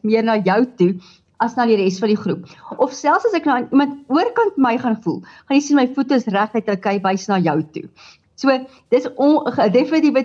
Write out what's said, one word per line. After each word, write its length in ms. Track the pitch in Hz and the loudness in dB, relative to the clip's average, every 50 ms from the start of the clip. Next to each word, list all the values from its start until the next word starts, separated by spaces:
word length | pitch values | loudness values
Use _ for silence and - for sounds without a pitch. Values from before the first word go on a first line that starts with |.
| - | -4
meer 220 | 214 220 226 214 | 0 0 0 2
na 140 | 226 226 214 | 0 0 0
jou 180 | 185 185 185 214 254 247 - - | 0 0 2 2 0 0 0 0
toe 80 | 185 175 196 180 - - - _ _ _ _ - 220 | 0 0 0 -2 -10 -20 -20 _ _ _ _ -4 -4
as 100 | 233 - 254 | -4 -2 0
na 100 | 240 233 | 0 2
die 80 | 220 202 | 2 2
res 220 | 196 190 185 190 | 2 0 -2 -2
van 100 | - 208 | -2 0
die 80 | 214 208 | 0 0
groep. 300 | - 196 151 180 - - - - - - - - | -2 -4 -6 -6 -8 -14 -20 -20 -20 -12 -6 -4
Of 160 | 254 277 - | -4 -4 -4
selfs 320 | - - 285 311 392 - 466 | -2 -2 0 0 2 0 0
as 80 | 415 | -2
ek 100 | 330 302 | -2 0
na 140 | 294 254 247 240 | 0 0 -2 -2
iemand 340 | - - 277 285 277 285 - - - | 0 2 2 2 0 -2 -8 -6 -2
oorkant 460 | 254 311 359 466 466 - 466 415 392 | -2 0 0 0 0 0 0 0 0
my 180 | - 262 240 226 254 | 0 0 0 0 0
gaan 160 | 247 247 220 214 - | -2 -4 -4 -4 -4
voel, 160 | 175 143 - - - - - _ | -6 -6 -6 -8 -16 -20 -14 _
gaan 140 | - 277 277 | -2 0 0
jy 60 | 285 - | 2 2
sien 100 | 294 285 | 2 2
my 80 | 254 254 262 | 2 2 0
voete 240 | 277 269 240 285 | -2 -2 0 0
is 100 | 254 233 - 185 | 0 0 0 -2
reguit, 320 | 196 208 214 - 226 - | -2 -2 -2 -2 -4 -4
hulle 160 | - 202 185 | -2 -4 -4
kyk, 240 | - 208 196 202 185 | -2 -2 -2 -2 -2
wys 240 | 190 190 190 - - | -2 -2 -2 -2 -2
na 100 | 202 190 180 | 0 0 0
jou 160 | 160 147 165 151 - - | 0 0 -2 -4 -6 -8
toe. 80 | - - - _ _ - - - _ _ _ _ - | -14 -14 -16 _ _ -20 -20 -20 _ _ _ _ -4
So, 120 | - 269 269 254 262 - _ _ _ - - | 0 0 0 0 -2 -8 _ _ _ 0 0
dis 140 | - - 285 - | 0 0 -2 -4
on-, 280 | - 269 285 302 294 - | 0 2 2 2 2 0
'n 260 | - 233 - 233 214 185 | -2 -2 0 2 2 4
definitiewe 520 | - 294 285 320 320 320 294 247 269 | 2 2 2 2 2 2 2 2 2